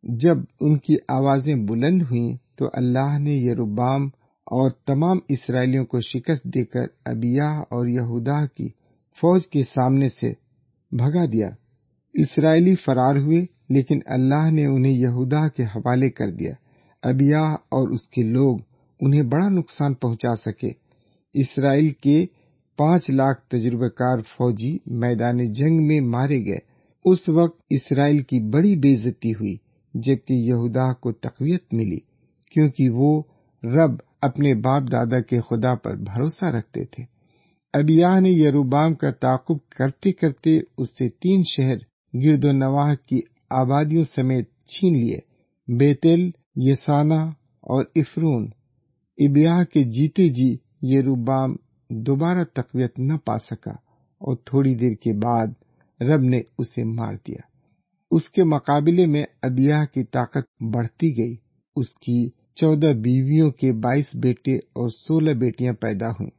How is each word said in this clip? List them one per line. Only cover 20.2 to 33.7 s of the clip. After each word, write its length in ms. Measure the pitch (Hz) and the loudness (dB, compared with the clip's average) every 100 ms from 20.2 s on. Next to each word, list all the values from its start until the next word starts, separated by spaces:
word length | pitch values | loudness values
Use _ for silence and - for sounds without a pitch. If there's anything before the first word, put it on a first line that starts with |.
| 120 | -4
سکے۔ 360 | 113 - - 104 - _ _ _ _ _ | -4 -6 -6 -8 -10 _ _ _ _ _
اسرائیل 560 | - 131 - 139 139 156 | -4 -2 0 0 2 0
کے 360 | 139 143 151 180 _ _ _ _ - | 0 2 2 0 _ _ _ _ -2
پانچ 340 | 151 175 - | 2 2 2
لاکھ 380 | 135 135 127 _ | 0 0 -2 _
تجربہ 400 | 123 117 117 120 | -2 -2 -2 -4
کار 300 | - 127 127 | -2 -2 -2
فوجی 600 | 107 - 123 104 120 165 - | -6 -2 -2 -2 -6 -6 -8
میدان 580 | 120 120 117 120 120 120 | -4 -2 0 -2 -2 -4
جنگ 340 | 107 151 165 151 | 0 2 2 2
میں 140 | 151 | 2
مارے 380 | 123 120 139 139 | 0 -2 0 -2
گئے۔ 200 | 98 90 _ _ _ _ | -2 -8 _ _ _ _
اس 240 | 180 185 - | 2 2 2
وقت 320 | 160 170 - _ | 2 2 -2 _
اسرائیل 480 | 139 - 139 143 147 | -4 0 2 2 2
کی 320 | 131 127 107 | 0 -2 0
بڑی 260 | 139 202 180 | 2 2 4
بے 180 | 139 | 4
عزتی 380 | 127 117 117 117 | 4 0 -4 -6
ہوئی، 240 | 104 104 90 _ _ _ | -4 -6 -8 _ _ _
جبکہ 380 | - 120 135 - | -6 -2 -2 0
یہودا 600 | 127 117 120 120 123 131 | -2 0 0 -2 -2 -2
کو 200 | 123 120 | -2 -6
تقویت 500 | 110 - _ 139 180 _ | -8 -12 _ -4 -4 _
ملی، 260 | 117 107 85 _ _ _ _ _ | -4 -4 -6 _ _ _ _ _
کیونکہ 400 | 156 151 - 131 | 0 0 2 0
وہ 320 | 117 143 151 151 _ _ _ | 2 2 0 -4 _ _ _
رب 260 | 117 | -2